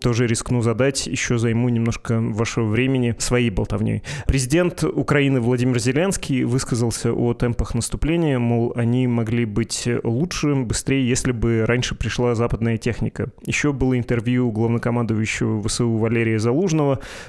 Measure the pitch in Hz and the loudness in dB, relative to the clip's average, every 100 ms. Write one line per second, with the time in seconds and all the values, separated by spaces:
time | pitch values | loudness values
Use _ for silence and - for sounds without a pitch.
0 | 123 117 123 113 - 123 117 107 135 135 | 0 2 2 0 0 0 0 2 0 0
1 | - 127 - 120 117 113 123 117 117 113 | -4 -4 -2 0 2 2 2 2 0 -2
2 | - 113 117 107 113 - 110 107 131 131 | -2 -2 0 -2 -2 -2 0 2 2 2
3 | 120 113 - 123 120 92 107 95 110 107 | 0 0 0 0 2 0 -2 -2 -2 -2
4 | - 143 - 135 123 160 180 175 160 - | -6 -4 0 0 2 2 2 0 -2 -2
5 | 135 147 139 135 113 123 127 120 113 131 | 0 2 2 2 2 2 2 0 0 0
6 | 190 185 - 131 123 127 - 120 117 - | 0 -2 -2 0 0 0 0 0 0 0
7 | 120 - 120 120 123 113 110 117 - 104 | -2 0 0 0 0 -2 -2 -2 -2 -2
8 | 143 170 160 131 120 117 117 - 117 123 | 0 2 2 2 2 2 0 0 0 2
9 | 127 117 110 117 117 104 117 - - 120 | 2 0 0 0 0 -2 -2 -2 -2 -2
10 | - 117 180 - 151 139 120 - - 139 | 0 -2 -2 -2 0 0 0 -4 0 0
11 | 127 127 135 120 117 113 110 120 120 - | 2 0 0 0 2 2 2 0 0 -4
12 | 117 - 123 113 117 113 113 113 - 107 | -4 0 0 2 0 0 0 0 -2 -2
13 | 107 - 104 - - 131 147 139 131 127 | -4 -4 -6 -6 -6 -2 0 0 2 0
14 | 117 120 110 123 123 107 113 117 117 120 | 0 0 2 2 2 2 2 2 0 0
15 | 117 110 110 - 117 110 104 - 120 113 | 0 0 -2 -2 0 0 -2 0 0 2
16 | 110 117 113 110 113 131 190 156 143 135 | 2 2 2 2 2 2 2 2 2 0
17 | - - | -4 -14